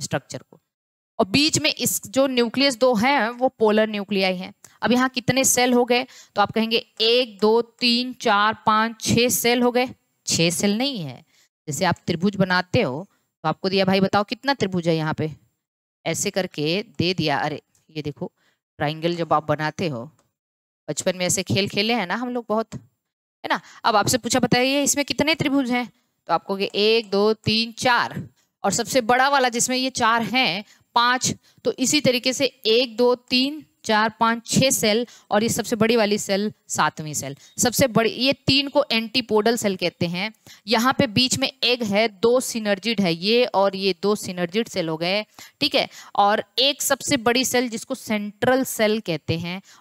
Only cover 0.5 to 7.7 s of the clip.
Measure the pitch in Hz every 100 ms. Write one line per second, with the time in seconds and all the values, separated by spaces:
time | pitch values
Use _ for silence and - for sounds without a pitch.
0.5 | - _ _ _ _ _ - 190 254 311
1.5 | 302 294 - 240 - 202 262 269 247 233
2.5 | 254 277 220 247 220 254 285 214 240 254
3.5 | - 214 214 220 208 196 196 190 185 190
4.5 | - - _ 214 247 262 233 226 254 262
5.5 | 247 254 247 240 247 262 - - - 202
6.5 | 220 226 226 - - 226 247 247 196 214
7.5 | 226 233